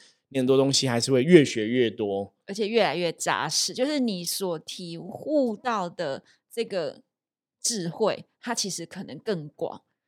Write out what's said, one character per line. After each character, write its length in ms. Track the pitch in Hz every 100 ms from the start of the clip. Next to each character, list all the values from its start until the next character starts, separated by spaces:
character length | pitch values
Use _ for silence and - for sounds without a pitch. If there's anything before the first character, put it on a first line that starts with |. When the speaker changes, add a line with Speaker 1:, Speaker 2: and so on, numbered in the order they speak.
| - _ _
Speaker 1:
你 100 | 135
很 60 | 127
多 120 | 135
东 160 | 135
西 140 | 131 131
还 120 | 117
是 120 | 123
会 100 | 131
越 240 | 156 175 131
学 220 | 110 107
越 220 | 127 113
多。 440 | 107 104 98 98 _ -
Speaker 2:
而 80 |
且 140 | 202 202
越 160 | 226
来 120 | 170 165
越 160 | 170
扎 360 | 160 175 104 147
实， 260 | - -
就 120 | 190 269
是 140 | 302
你 240 | 240 180
所 360 | 170 - 190 160
体 380 | - - 175 165
悟 580 | 175 - - 302 247 208
到 340 | 254 214 175
的 340 | - 151 135 - _ _
这 120 | 233 196
个 360 | 196 143 - _ _ _ _ _ _
智 260 | - 226 165
慧， 380 | - 202 143 - _
它 120 | 240 226
其 140 | 196
实 160 | 170 165
可 180 | 180
能 140 | - 151
更 320 | - 175 147 -
广。 260 | - - _ _